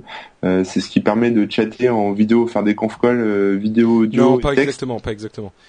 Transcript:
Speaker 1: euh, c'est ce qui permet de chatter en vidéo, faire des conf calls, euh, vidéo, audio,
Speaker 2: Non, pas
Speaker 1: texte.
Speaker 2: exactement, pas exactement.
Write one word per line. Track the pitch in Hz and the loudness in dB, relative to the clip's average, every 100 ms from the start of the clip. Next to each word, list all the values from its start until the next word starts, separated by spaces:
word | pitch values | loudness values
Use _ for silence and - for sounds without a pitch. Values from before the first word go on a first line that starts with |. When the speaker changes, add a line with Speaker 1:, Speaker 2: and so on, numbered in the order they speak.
| - - - _ | -6 -18 -18 _
Speaker 1:
euh, | 92 92 | -2 0
c'est | 92 - | 0 -4
ce | - | -2
qui | - | 0
permet | - 107 120 | 0 2 2
de | 117 104 | 2 0
chatter | - 107 - 123 | 0 -2 0 0
en | 113 101 | 0 0
vidéo, | 101 107 117 117 | 0 2 2 2
faire | 107 | 0
des | 104 | -2
conf | 104 110 - | -2 -4 0
calls, | 120 123 | 0 2
euh, | 110 101 98 98 | 0 0 0 0
vidéo, | 107 110 117 113 | 0 2 4 4
audio, | 110 117 | 2 2
Speaker 2:
Non, | 123 127 | 2 2
pas | 143 | 2
Speaker 1:
texte. | 139 | 0
Speaker 2:
exactement, | 139 131 131 113 | 0 -4 -8 -8
pas | 123 | -8
exactement. | 107 107 - 101 - | -10 -12 -12 -14 -16